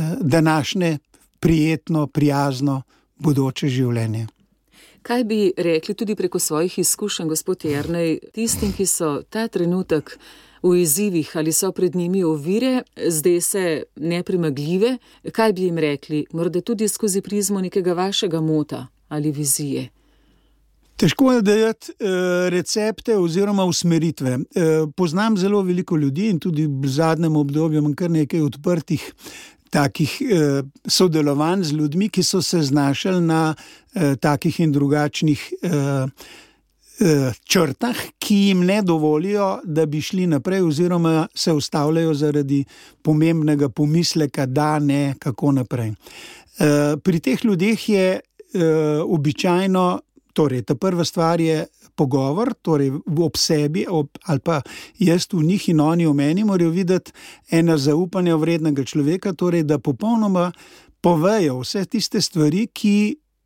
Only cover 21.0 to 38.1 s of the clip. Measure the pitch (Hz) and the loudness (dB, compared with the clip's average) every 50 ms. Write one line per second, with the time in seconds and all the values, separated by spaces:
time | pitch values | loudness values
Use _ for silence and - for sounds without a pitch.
21 | 214 156 - - 269 254 254 240 196 202 208 220 220 226 220 _ - - - - | 0 2 2 4 4 4 4 4 4 4 4 4 4 2 0 _ -10 -18 -12 -6
22 | 240 190 185 180 180 180 180 180 180 180 175 180 165 - - 220 214 220 214 - | -2 -2 0 0 0 0 0 0 0 0 0 -2 -2 -2 -4 -2 -2 -2 -4 -4
23 | - 240 220 196 175 170 160 190 202 208 202 196 190 180 156 - - 170 165 160 | -2 0 0 2 2 0 0 0 0 2 2 2 2 0 0 0 0 2 2 2
24 | 160 170 143 - 139 131 127 127 - - - 196 170 160 156 160 156 151 - - | 2 0 -2 -2 -4 -2 -2 -2 -4 -4 -2 0 2 4 4 2 0 -2 -2 -2
25 | 180 160 151 190 214 226 220 185 180 202 208 208 190 180 180 180 - - 165 156 | -2 0 0 0 0 2 2 2 2 2 2 2 2 0 0 -2 -2 -2 0 0
26 | 147 139 131 165 214 226 185 147 - 185 160 147 156 151 139 135 139 135 131 147 | 0 0 0 0 0 0 0 0 -2 -2 -2 0 0 -2 -2 -2 -2 -2 0 0
27 | 165 165 160 156 170 160 156 151 147 139 139 156 160 165 151 151 147 147 139 - | 2 2 2 2 0 0 2 2 0 0 0 0 0 0 0 0 0 0 0 -2
28 | 180 170 170 160 147 - - 165 151 139 - - - 180 180 165 - - 160 - | -2 0 0 0 0 0 0 0 0 -2 -2 -4 -2 -2 -2 -2 -2 -2 -4 -4
29 | - - - _ - - - - - - - _ _ - - 151 143 135 - - | -4 -8 -18 _ -20 -20 -20 -20 -20 -20 -20 _ _ -2 0 0 0 0 0 0
30 | 160 - - - 262 262 202 165 151 143 139 139 139 139 _ _ - - - - | -2 -2 -2 -4 -2 0 2 4 4 2 2 0 -4 -6 _ _ -6 -2 2 2
31 | 185 185 156 156 147 147 143 143 151 165 180 202 180 151 143 156 151 147 143 185 | 4 4 4 2 2 2 2 2 2 0 0 0 0 -2 0 0 -2 0 0 0
32 | 208 214 - 190 175 - - 185 - - - 170 151 131 139 147 139 139 139 - | -2 0 0 0 0 0 0 0 0 0 0 0 0 2 2 2 2 2 0 0
33 | - 196 185 180 170 165 160 160 160 156 151 - - - - - _ _ - 196 | -2 -2 0 2 2 2 2 2 0 0 -2 -6 -10 -20 -20 -20 _ _ -4 -2
34 | 160 143 139 - - 151 147 - - 165 - - 170 156 139 143 143 139 147 147 | 0 0 0 0 0 0 0 2 0 -2 0 2 0 2 2 2 2 2 2 2
35 | 147 143 - - 170 156 143 - - - 359 370 - 175 160 143 139 139 139 135 | 0 -2 -2 -2 0 0 0 0 -2 -10 -10 -6 -4 -2 -2 -2 -2 -2 -2 -2
36 | 131 135 - - - - - - - _ _ _ _ _ _ _ _ _ - - | -4 -4 -8 -12 -20 -20 -20 -20 -20 _ _ _ _ _ _ _ _ _ -2 0
37 | 226 165 151 143 135 131 110 - _ - - 185 165 151 - - 233 247 - - | 2 4 4 4 2 0 -4 -6 _ -2 0 2 2 0 -2 -4 -4 -4 -4 -4
38 | - - | -8 -12